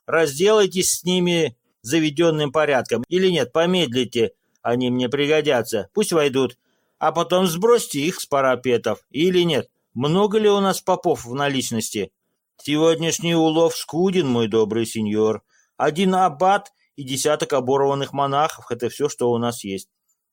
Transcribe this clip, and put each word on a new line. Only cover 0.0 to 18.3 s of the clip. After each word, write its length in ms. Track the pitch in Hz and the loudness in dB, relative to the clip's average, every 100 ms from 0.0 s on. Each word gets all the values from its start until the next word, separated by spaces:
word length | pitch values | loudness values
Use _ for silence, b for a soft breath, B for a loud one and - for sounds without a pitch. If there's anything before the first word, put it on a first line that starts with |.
| - | -2
Разделайтесь 840 | 151 160 139 196 220 190 185 175 | 0 0 2 4 4 4 0 -2
с 120 | - | -2
ними 520 | 175 180 175 170 151 - _ _ | 0 0 2 2 0 -4 _ _
заведённым 720 | 113 165 156 143 170 151 147 | -2 0 0 2 2 2 0
порядком. 520 | 156 151 131 - 117 123 | 0 2 0 0 -4 -2
Или 220 | 180 185 | 0 2
нет, 220 | 165 120 | 2 0
помедлите, 800 | 160 170 180 147 123 113 117 107 - _ _ | 0 2 2 0 -2 -2 -2 -2 -4 _ _
они 300 | 117 123 127 | -4 -2 0
мне 180 | 127 123 | -2 -2
пригодятся. 800 | 139 143 156 147 123 110 107 92 | -2 0 2 2 0 0 -4 -4
Пусть 180 | 202 208 | -4 0
войдут. 460 | 170 143 131 127 - _ _ _ _ | 0 2 0 -2 -4 _ _ _ _
А 120 | 151 | -2
потом 360 | 156 165 180 190 | -2 0 0 0
сбросьте 540 | 165 226 240 - 143 | 0 2 2 0 -4
их 200 | 147 - | -4 -6
с 60 | - | -4
парапетов. 720 | 143 135 123 127 117 113 107 _ | 0 2 0 0 0 -2 -6 _
Или 300 | 127 175 180 | -2 0 2
нет, 260 | 170 135 - _ _ | 0 -2 -4 _ _
много 440 | 113 143 180 208 214 | -4 0 2 2 2
ли 120 | 208 | 2
у 100 | 202 | 2
нас 220 | 196 185 | 0 -2
попов 420 | - 180 175 127 | -2 -2 -2 -4
в 100 | 117 | -6
наличности?» 760 | 131 143 135 120 113 - 107 92 _ _ _ _ _ | -4 -2 -2 -4 -6 -6 -6 -8 _ _ _ _ _
«Сегодняшний 760 | - 151 165 156 165 139 165 | -4 2 2 2 -2 -2 0
улов 440 | 170 160 160 165 - | 2 2 2 0 0
скуден, 500 | - 151 190 185 139 | -6 -2 0 0 0
мой 180 | 120 113 | 0 2
добрый 380 | 113 104 113 | 2 0 0
сеньор. 580 | 113 113 107 107 110 104 - _ _ - | -4 -4 -2 0 0 -2 -8 _ _ -4
Один 360 | 139 151 185 | -2 0 0
аббат — 560 | 185 185 143 185 202 - _ _ | 2 0 2 2 2 -2 _ _
и 100 | - | -16
десяток 500 | 131 131 151 151 160 | -8 -2 0 0 0
оборванных 580 | 139 123 139 139 139 135 | -2 0 2 2 0 -4
монахов — 540 | 139 139 | -4 0